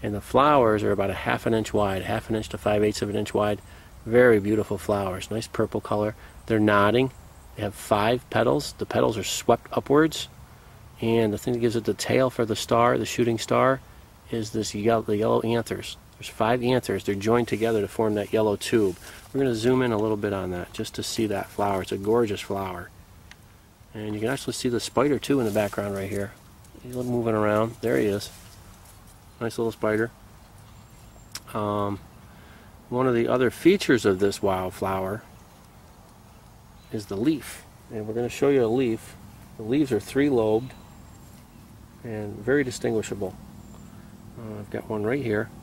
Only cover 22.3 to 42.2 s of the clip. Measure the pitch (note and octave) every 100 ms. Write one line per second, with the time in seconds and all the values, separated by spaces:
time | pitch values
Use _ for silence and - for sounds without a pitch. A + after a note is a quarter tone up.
22.3 | G2 - G2 F#2+ F2+ F2 - - - -
23.3 | - - - - _ - A2 G#2+ G#2 A2
24.3 | C3+ - A#2+ B2+ A#2 - - C#3 B2+ -
25.3 | C#3+ A2+ G2+ G#2 - G2+ G2 G2 G2 G2+
26.3 | - - - - - B2+ B2 B2 A#2+ A#2
27.3 | A2 G#2+ G#2+ A2+ A2+ A2+ C3 A2 G2+ -
28.3 | - - - - - - - - - -
29.3 | - A#2 - A#2 G#2+ A2 G#2+ A#2 - -
30.3 | - - - - - - - - - -
31.3 | - - A2+ G#2 G#2 G2+ G2+ - - -
32.3 | - - - - - - A#2+ C3 A#2 A#2+
33.3 | B2 B2+ - E3 G3 - B2 G#2 F#2+ G2+
34.3 | G2+ G2 F#2 F#2 - G2 F#2+ F#2+ G#2+ -
35.3 | - - - - - - - - - -
36.3 | - - - - - - A#2 G2+ G2 B2+
37.3 | D#3 - - - - - A#2 G#2+ A2+ A#2+
38.3 | - C#3 C#3 A2+ B2 B2+ A2+ - - -
39.3 | - - - A2 C3+ C#3+ G#2+ - C#3 C#3+
40.3 | B2+ A2 A2 B2+ - - - - - -
41.3 | - - - - - - - B2 G#2+